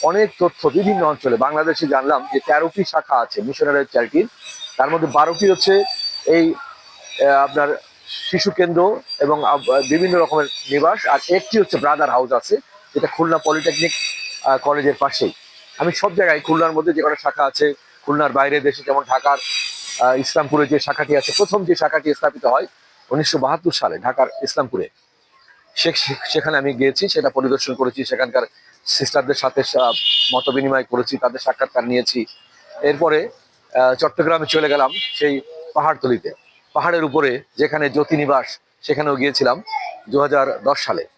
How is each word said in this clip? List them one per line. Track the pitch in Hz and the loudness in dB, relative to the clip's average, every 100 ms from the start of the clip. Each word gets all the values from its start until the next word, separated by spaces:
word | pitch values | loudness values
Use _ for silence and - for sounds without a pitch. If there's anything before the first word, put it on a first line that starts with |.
অনেক | 151 190 214 - | 2 2 0 2
তথ্য | 175 - 156 | -2 2 0
বিভিন্ন | 139 196 196 160 | 2 2 2 0
অঞ্চলে, | 147 139 117 | 0 0 2
বাংলাদেশে | 131 151 160 151 156 | 0 0 0 0 0
জানলাম | 135 135 143 135 | 0 2 0 0
যে | 139 | -6
তেরোটি | - 147 165 196 | 0 0 0 -2
শাখা | 185 160 - 135 | -2 -2 0 0
আছে | 113 - | 0 -4
মিশনারি | 110 139 147 143 139 | -8 -2 0 2 0
চ্যারিটির, | 127 117 151 220 - - - - - | -2 0 0 0 -4 -20 -16 -14 -2
তার | 135 | 0
মধ্যে | 165 160 | 2 2
বারোটি | 147 156 170 202 | 2 2 4 2
হচ্ছে | 185 - 196 196 - - - - | 4 4 4 2 -4 -8 -6 2
এই, | 165 165 | 4 4
আহ, | 165 - - - - - - 139 139 | 0 -10 -20 -20 -20 -18 0 2 4
আপনার | 139 139 143 147 - _ - | 2 0 -2 -2 -8 _ -16
শিশু | - - 180 202 | -12 -4 -2 -2
কেন্দ্র | - 175 170 180 233 - - | 0 0 4 2 0 -8 -2
এবং, | 143 151 139 | 0 2 2
আহ, | 143 - 131 135 | 0 2 0 2
বিভিন্ন | 156 185 180 | 0 2 2
রকমের | 165 156 143 - - | 2 2 -2 -6 -2
নিবাস, | 139 156 214 - | 2 2 0 0
আর | 139 - | 0 2
একটি | 180 190 220 | 0 2 0
হচ্ছে | 196 160 | 0 0
ব্রাদার | 143 147 143 | 0 0 2
হাউস | 123 127 | 2 2
আছে, | 123 - 220 - - _ | 0 0 -2 -2 -20 _
যেটা | 143 - | -4 -4
খুলনা | - 165 160 | 0 0 2
পলিটেকনিক, | 156 156 151 - 170 - - - - - | 0 0 0 -2 -2 -2 -6 -8 -12 -6
আহ, | - 135 | 0 0
কলেজের | 143 147 139 135 | 2 2 2 2
পাশেই। | 139 - 107 - - - - - | -2 0 -2 -4 -20 -20 -20 -4
আমি | 160 | -2
সব | 170 202 180 | 0 -2 2
জায়গায় | 180 151 | 2 2
খুলনার | - 160 165 | 2 2 2
মধ্যে | 160 160 | 2 0
যে | 156 | 2
কটা | 147 151 | 0 0
শাখা | 147 - 139 | -4 0 -2
আছে, | - 147 143 _ - - | 2 0 0 _ -18 -4
খুলনার | 147 147 | 0 2
বাইরে | 127 139 147 | 2 2 2
দেশে | 143 135 143 | 0 -2 -2
যেমন | 139 | -2
ঢাকার, | 139 131 143 139 - - - - - - | 0 0 2 0 -2 -6 -6 -10 -12 0
আহ, | 123 131 | 2 2
ইসলামপুরে | 131 170 147 147 147 | 0 -2 0 0 2
যে | 147 | 0
শাখাটি | - 143 143 147 | 0 -4 0 0
আছে, | - - | 0 0
প্রথম | 202 202 180 | 0 0 0
যে | 175 | 0
শাখাটি | 151 156 147 | 2 0 -2
স্থাপিত | 143 151 135 123 | 0 -2 0 0
হয় | 127 185 _ _ _ _ | 0 -2 _ _ _ _
উনিশশো | 135 151 151 | -2 0 0
বাহাত্তর | 135 156 175 | -2 -2 -2
সালে | - 117 80 | -2 -4 -2
ঢাকার | 113 131 127 - | -4 0 -2 -2
ইসলামপুরে, | 131 - 131 95 92 _ _ _ _ _ _ _ _ - | -6 -4 -4 -4 -8 _ _ _ _ _ _ _ _ -4
সে-, | 175 160 | -2 -2
সে-, | - 139 - | -4 -6 -4
সেখানে | 156 156 151 | -2 0 -2
আমি | 139 | -2
গিয়েছি, | 123 135 135 196 | 0 0 0 -2
সেটা | 165 139 | 0 0
পরিদর্শন | 135 131 131 - 123 | 0 0 -2 -2 -2
করেছি, | 127 127 123 | -2 -2 -6
সেখানকার | 127 127 127 117 _ _ _ - | -2 -2 -2 -4 _ _ _ -4
সিস্টারদের | - 139 147 127 139 | -2 0 -2 0 -2
সাথে | 131 139 | 0 -2
সা-, | 131 135 123 113 - - - | 0 2 2 2 0 0 2
মত | 127 131 | 0 0
বিনিময় | 131 135 135 | 0 0 0
করেছি, | 123 123 120 135 | 0 -2 -2 -2
তাদের | 123 127 | -2 -2
সাক্ষাৎকার | - - 131 127 | -4 -2 -2 -2
নিয়েছি। | 120 123 117 - 170 - _ _ - - | 0 0 0 -4 -6 -10 _ _ -20 -4
এরপরে, | 143 147 165 151 208 - _ _ _ | -2 2 2 2 -2 -12 _ _ _
আহ, | 127 127 127 | 2 2 2
চট্টগ্রামে | 156 - 156 165 151 | -2 0 0 0 0
চলে | 156 151 | 0 2
গেলাম | 143 131 - - | 2 2 0 -8
সেই | - 147 139 - - - | -2 0 0 -6 -18 -4
পাহাড়তলিতে, | - 147 156 127 117 - - _ _ _ | -2 0 0 0 0 -2 -12 _ _ _
পাহাড়ের | 151 151 170 | -2 0 0
উপরে | 156 151 143 123 - - | 0 0 0 -2 -8 -2
যেখানে | 147 151 147 | -2 0 -2
জ্যোতি | 131 147 156 | 0 0 0
নিবাস, | 143 139 120 - _ _ | 2 0 0 -12 _ _
সেখানেও | - 143 151 139 | -4 -2 0 0
গিয়েছিলাম | 139 - 131 139 - 831 - - - | 0 2 0 0 -4 -8 -8 -14 -4
দু | 135 | 0
হাজার | 143 143 135 - | 2 2 2 0
দশ | 110 139 | -2 -2
সালে। | - 95 - | -2 -6 -6